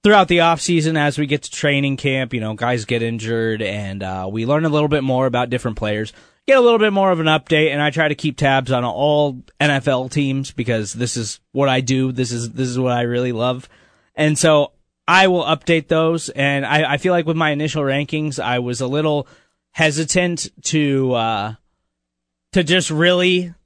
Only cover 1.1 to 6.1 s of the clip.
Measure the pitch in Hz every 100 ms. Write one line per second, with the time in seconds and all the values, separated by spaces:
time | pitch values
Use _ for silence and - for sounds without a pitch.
1.1 | 143 147 143 - - 151 139 139 135 143
2.1 | 135 123 123 110 107 120 123 107 120 113
3.1 | 117 113 117 113 107 104 104 101 98 95
4.1 | 95 95 110 113 147 160 151 147 147 135
5.1 | 127 131 123 123 120 120 101 107 107 107